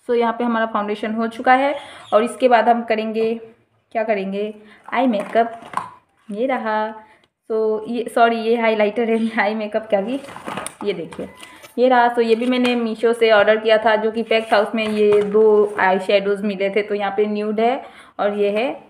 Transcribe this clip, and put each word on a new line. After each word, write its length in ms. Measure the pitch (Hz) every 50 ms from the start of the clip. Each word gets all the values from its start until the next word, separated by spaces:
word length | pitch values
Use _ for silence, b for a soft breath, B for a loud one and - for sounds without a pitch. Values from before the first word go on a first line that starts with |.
| _ -
So 60 | 240
यहाँ 180 | 233 233 226 226
पे 100 | 233 240
हमारा 220 | 240 233 226 226
foundation 480 | 226 226 214 208 208 208 214 - 214 220
हो 120 | 226 226
चुका 260 | 226 233 - 254 262 254
है 200 | 254 277 285 294 285 B B B B B B -
और 100 | 208 233
इसके 240 | 233 - - 262 247
बाद 200 | 240 226 214 233
हम 140 | 233 233 233
करेंगे, 500 | - 226 214 220 220 214 220 226 226 233 226 - - - _ _ _ _ _ _ _
क्या 120 | _ 233 220
करेंगे, 500 | 226 220 196 190 196 196 202 208 214 214 B B B B B B - -
आई 140 | 226 262
makeup। 520 | 254 220 196 - - - 220 - - - - - - - - - - - _ _ _ _ _ _ -
ये 160 | 202 202 240
रहा। 300 | 262 262 240 220 220 214 214 214 220 226 220 B B B B B _ _ _ _ _
So 320 | 226 220 220 220 214 214 -
ये, 180 | - 233 247 240 247 -
sorry, 220 | 254 233 233 233
ये 180 | 226 220 220 226
highlighter 520 | 240 226 226 220 214 214 208 - 240 233 220
है, 100 | 226 226
मैं 240 | 226 226 226 233 202
eye 120 | 208 220
makeup 320 | 220 214 208 208 220 220 -
क्या 120 | - 196
की, 180 | 196 226 254 277 - - - - - - - - - - - _ 214
ये 80 | 202 190
देखिए 340 | 170 160 165 - - 170 190 - B B B B B B B B -
ये 100 | 233 254
रहा। 260 | 254 247 240 240 240
So 60 | 247
ये 140 | 233 226 226
भी 100 | 220 247
मैंने 300 | 254 254 247 247 247 247
Meesho 380 | 240 233 226 220 220 - 226 233
से 180 | 233 233 220
order 260 | 220 208 202 208 220
किया 200 | 220 220 220 220 214 220
था 100 | 226 214
जो 160 | 214 214 220
कि 120 | 214 233 220
पैक 280 | - 226 226 220 -
था, 80 | 240 208
उसमें 280 | 214 220 - 226 220
ये 340 | 214 214 214 214 208 208 208 208
दो 520 | 196 196 220 220 214 214 208 208 208 - -
आई 200 | 185 190 190 196
शेडोज़ 440 | 190 - 208 196 196 202 202 196 196
मिले 260 | 214 202 185 196 196
थे। 120 | 196 214
तो 140 | 202 208 208
यहाँ 160 | 202 202 196 196
पे 80 | 214 208
nude 320 | 214 208 208 208 214 214 208
है 260 | 226 233 262 294 B B B B B B B -
और 200 | 190 208 202 208
ये 180 | 202 202 202
है 100 | 214 233 285 311 269 -